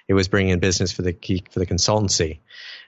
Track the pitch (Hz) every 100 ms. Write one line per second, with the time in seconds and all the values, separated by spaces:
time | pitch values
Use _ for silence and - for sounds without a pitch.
0 | - 98 95 101 95 90 95 87 90 -
1 | 90 85 - 92 - - 90 90 - 107
2 | 98 - 80 78 _ - - -